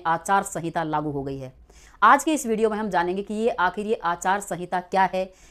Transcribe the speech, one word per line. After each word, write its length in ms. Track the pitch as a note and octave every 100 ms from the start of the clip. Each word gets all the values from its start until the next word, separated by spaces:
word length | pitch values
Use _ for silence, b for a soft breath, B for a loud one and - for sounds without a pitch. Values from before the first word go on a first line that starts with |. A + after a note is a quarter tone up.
| E3
आचार 360 | E3 E3 G3
संहिता 380 | F#3+ E3+ E3 E3+
लागू 260 | D#3+ D3+ D3
हो 120 | C#3+
गई 160 | C#3 C3+
है। 140 | C3 - - b b b
आज 220 | G#3+ C#4
के 80 | D#4+
इस 120 | D4+ A#3
वीडियो 220 | A3 A3
में 60 | G#3
हम 100 | A3
जानेंगे 320 | F3+ F3 F#3+
कि 120 | G3+
ये 140 | G#3+ A3+
आखिर 360 | A#3 F3+ F#3+ G#3
ये 80 |
आचार 460 | G#3+ E3+ F3 F#3 G3+
संहिता 400 | G3 F3 F3+ F#3
क्या 200 | F3+ F#3+
है, 260 | F#3+ F#3 F#3+ b b